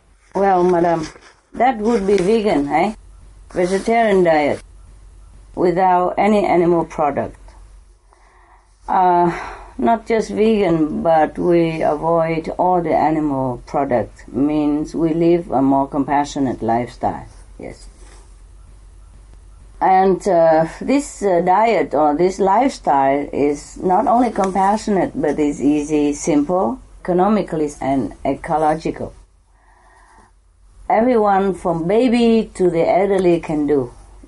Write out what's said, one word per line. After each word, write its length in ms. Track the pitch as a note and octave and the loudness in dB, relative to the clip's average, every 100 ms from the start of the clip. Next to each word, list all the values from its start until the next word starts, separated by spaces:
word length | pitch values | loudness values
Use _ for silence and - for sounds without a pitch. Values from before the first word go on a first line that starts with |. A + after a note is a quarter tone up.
| _ _ _ | _ _ _
Well, 300 | F#3 G3+ F3+ | -2 2 4
madam, 420 | F3+ F3 E3+ E3 D#3 - - _ _ - | 2 2 2 0 -4 -14 -20 _ _ -2
that 200 | B3 A3+ | 0 0
would 280 | G#3 A#3 F#3+ | 0 0 2
be 80 | G3+ | 2
vegan, 540 | F3 A3+ G#3 C#3+ C#3+ | 2 0 2 0 0
eh? 260 | D3+ G3+ A3 - - - - - | 0 -2 -4 -18 -20 -20 -20 -10
Vegetarian 720 | E3 F3+ F#3+ A3+ A#3 A3+ G3 | -4 -2 -2 0 0 2 4
diet 400 | F3 D#3 C#3+ - - - - - - - - - - | 4 2 2 -2 -8 -20 -20 -20 -20 -20 -20 -20 -14
without 600 | - F3 E3+ F#3 F3+ F3+ - | -2 0 2 2 2 0 0
any 280 | G3+ G#3 F#3 | 0 2 2
animal 380 | E3+ E3+ F3 | 2 2 0
product. 560 | D#3+ - D3 B2+ G2+ - - - - - - _ _ _ _ _ _ _ _ _ - | -2 -2 -2 -2 -8 -10 -20 -20 -20 -20 -20 _ _ _ _ _ _ _ _ _ -4
Uh, 420 | G3 F3+ F3 F3 E3 - - - - | 0 2 2 2 -2 -10 -16 -16 -4
not 280 | A#3 A3+ - | -2 0 -2
just 240 | A3+ G#3 | -2 -2
vegan, 720 | G3 A3 A3 F#3+ E3 D3+ D3 | 0 2 2 2 0 0 -2
but 360 | E3 D#3+ D3 - | 2 2 2 -2
we 440 | F3 E3+ E3 D#3+ | 0 2 0 -2
avoid 680 | - D3 D#3+ E3+ E3 E3 E3+ - | -2 -2 0 0 0 -4 -6 -2
all 220 | F3+ F3+ | 0 0
the 120 | E3 | 0
animal 720 | C3+ D3 D#3 D3+ C3+ C3 B2 - | 0 2 0 -2 -2 -4 -6 -6
product. 640 | D3+ C#3 A#2+ G#2 - - | -4 -2 -2 -4 -10 -10
Means 640 | A#2 C#3+ D3+ D3 D3 D3+ | -2 -2 0 0 -2 -4
we 200 | - E3 | -2 -2
live 360 | D#3+ E3+ E3+ F3 | 2 2 2 0
a 120 | B2 | 0
more 260 | C3+ C3+ C#3 | 2 2 0
compassionate 760 | D3+ C3+ C#3+ C#3+ D3 C3 F#2+ | -4 -2 -2 -2 -4 -4 -4
lifestyle, 640 | A2+ A#2 B2 - G#2 D#2 - - - - | -2 -2 -4 -6 -6 -6 -14 -20 -20 -20
yes. 300 | A#1 - - - - - - - - - - - - - - - - - - - - - | -18 -18 -20 -20 -20 -20 -20 -20 -20 -20 -20 -20 -20 -20 -20 -20 -20 -20 -20 -20 -18 -2
And, 480 | F3 F#3+ F#3+ F3+ G#3 | 2 4 4 0 0
uh, 400 | E3+ E3 D#3+ E3 - | 2 4 4 0 -4
this, 420 | G#3 C#4 C#4+ - | -2 -2 -2 -4
uh, 160 | G3+ F3 | 0 2
diet 540 | F3+ F#3 A#3 G3 C#3 | 2 2 2 0 0
or 240 | C#3 D3+ D3 | 0 0 2
this 200 | F#3 F#3+ | 0 0
lifestyle 920 | F#3+ G3+ C4 - - C#3+ C3+ C#3+ D3 | 2 2 0 -2 0 2 2 0 -2
is 460 | - C#3+ D3 - - | -2 -2 -2 -10 -6
not 300 | - F#3 A3 | 0 0 2
only 240 | A#3 A#3+ | 2 0
compassionate, 800 | G#3+ F#3+ F#3+ F#3+ G#3+ - G3 D3 - | -2 -2 0 0 0 -2 -2 -2 -2
but 240 | D3+ C#3+ | -4 0
is 220 | D3 C#3+ | -2 0
easy, 500 | C3 D3+ D3 D3+ D3 | 0 0 0 0 0
simple, 720 | D3 - D3 D3 F3+ A3 C4 - - | -2 -2 0 0 -2 -2 -6 -14 -12
economically 720 | - F3+ G3 G#3+ - D#3+ D3 - | -2 0 2 0 -2 -4 -4 -4
and 320 | C3 C#3 G#2 - - | -4 -2 -4 -6 -6
ecological. 880 | C#3 - D#3 D#3 D#3+ E3 - - - - _ _ _ _ _ _ - - - - _ _ _ - - - | -6 -4 -2 0 -2 -4 -8 -12 -14 -20 _ _ _ _ _ _ -20 -20 -20 -20 _ _ _ -20 -14 -4
Everyone 640 | F#3+ A#3+ A#3+ G#3 G3 G3 | 0 2 2 2 2 0
from 340 | F3 F#3 E3 E3 | -2 -4 -4 0
baby 640 | G#3+ B3+ A#3+ A#3 A3+ G3 - | 2 2 2 2 2 0 0
to 140 | F3+ | 0
the 180 | E3 - | 2 2
elderly 520 | E3 G3 G3 F3+ E3+ | 2 2 2 2 0
can 260 | E3 D#3 D3 | -2 -2 0
do, 260 | C#3+ B2 - - - | 0 -2 -10 -20 -20